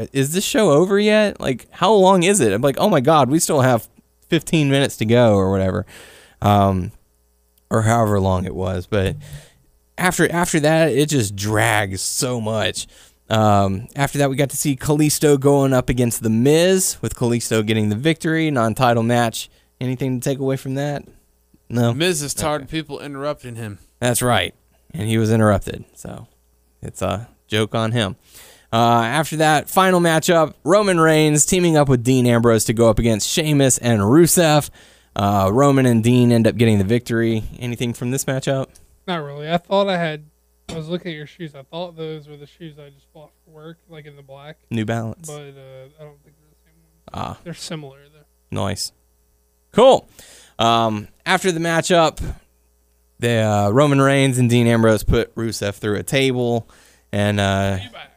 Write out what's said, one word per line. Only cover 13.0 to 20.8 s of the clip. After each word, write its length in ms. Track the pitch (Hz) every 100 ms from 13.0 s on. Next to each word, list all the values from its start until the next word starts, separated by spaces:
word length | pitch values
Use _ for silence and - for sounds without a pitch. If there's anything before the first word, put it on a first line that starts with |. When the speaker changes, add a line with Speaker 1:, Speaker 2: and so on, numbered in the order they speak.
| - _ -
Speaker 1:
Um, 580 | 110 107 101 98 98 123 -
after 240 | 139 143
that, 100 | 139
we 60 | 131
got 140 | 135
to 60 | -
see 180 | 156 131
Kalisto 640 | - 151 151 - 151 143
going 340 | 143 143 135
up 160 | 127 123
against 340 | 123 117 -
The 60 | 110
Miz, 680 | 110 135 156 180 190 - -
with 140 | 113 -
Kalisto 500 | 120 120 - 110 107
getting 240 | 110 107
the 60 | 104
victory, 540 | 151 151 160 160 156
non-title 520 | 135 113 107 123 117
match. 460 | 113 120 117 - - _ _ -
Anything 380 | 127 127 135 127
to 100 | 143
take 100 | 135
away 160 | 135 135
from 200 | 135
that? 280 | 135